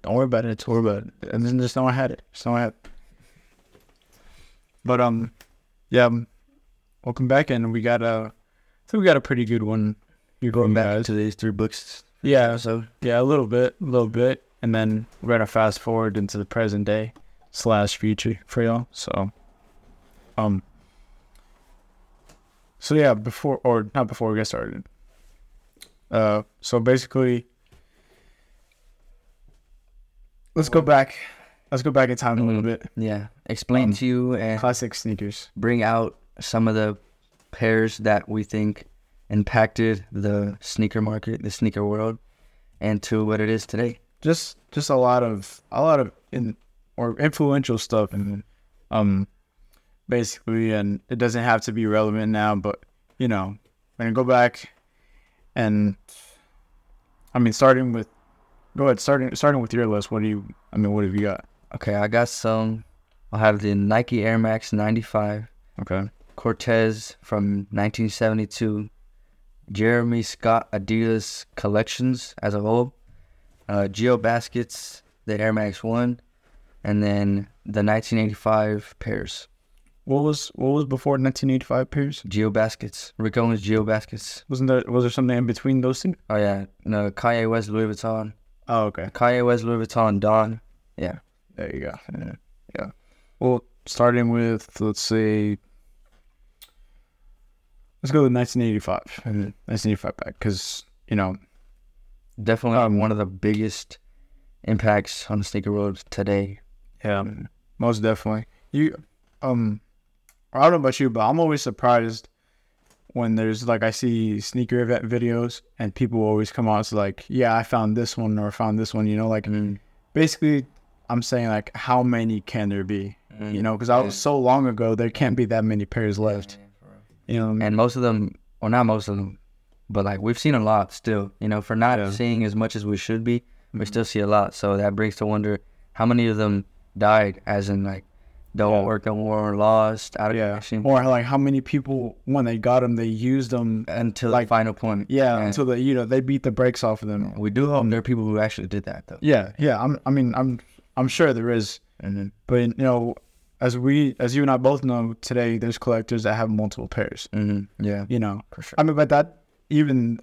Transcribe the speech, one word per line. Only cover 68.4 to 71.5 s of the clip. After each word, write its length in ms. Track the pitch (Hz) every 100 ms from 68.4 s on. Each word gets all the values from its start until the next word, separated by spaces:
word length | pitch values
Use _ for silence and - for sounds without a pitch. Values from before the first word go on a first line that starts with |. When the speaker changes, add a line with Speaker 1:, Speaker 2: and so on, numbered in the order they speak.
| 107 - 113 104 104 _ - _ _ _ _ _ -
Speaker 2:
Jeremy 520 | 101 110 120 120 117
Scott 480 | 110 - 117 117 -
Adidas 720 | 107 98 110 113 110 104 - -